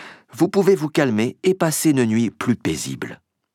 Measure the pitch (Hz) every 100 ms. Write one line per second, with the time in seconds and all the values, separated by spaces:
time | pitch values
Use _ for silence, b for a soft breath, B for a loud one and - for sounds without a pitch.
0 | B B B - 165 196 190 190 151 -
1 | 139 107 120 - 185 185 165 156 160 135
2 | 117 110 113 - - 110 - 78 69 65
3 | - - _ _ _